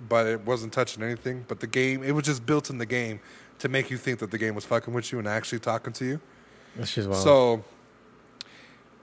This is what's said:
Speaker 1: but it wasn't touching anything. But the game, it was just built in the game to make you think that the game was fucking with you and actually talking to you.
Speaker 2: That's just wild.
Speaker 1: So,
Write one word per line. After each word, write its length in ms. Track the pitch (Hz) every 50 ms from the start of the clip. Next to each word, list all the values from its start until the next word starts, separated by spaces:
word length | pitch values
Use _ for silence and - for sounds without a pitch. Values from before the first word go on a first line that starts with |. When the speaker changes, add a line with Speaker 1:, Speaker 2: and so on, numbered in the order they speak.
| 123 110
Speaker 1:
but 200 | 117 117 113 110
it 140 | 113 110 101
wasn't 280 | 117 127 117 113 110 -
touching 280 | 135 123 - - 107
anything. 440 | 110 117 120 113 - 127 127 127 120 -
But 120 | 127 -
the 60 | - 113
game, 360 | - 127 131 131 135 131 135
it 80 | 139
was 120 | 147 151 139
just 200 | 147 143 123 117
built 240 | 135 151 147 - -
in 80 | 135 120
the 80 | 117
game 340 | 113 127 123 120 113 107 101 - - - - - - - -
to 100 | - 135
make 220 | 131 135 123 -
you 80 | 127 117
think 220 | - 135 123 107
that 100 | 113 95
the 80 | 107 110
game 160 | 110 110 104
was 100 | 104 -
fucking 300 | - 123 117 - 120 120
with 180 | 120 110 -
you 60 | 131 120
and 100 | 104 104
actually 320 | 107 113 104 - 123 113
talking 320 | - 120 113 110 - 120 113
to 120 | - 131
you. 160 | 127 139 165 - - - - - - - - - - -
Speaker 2:
That's 180 | 120 113 - -
just 160 | 120 101 98
wild. 140 | 98 95 95
Speaker 1:
So, 400 | 147 143 135 127 120 117 110 104 - - - - - - - - - - - - - - - - - - - - - - - - - - -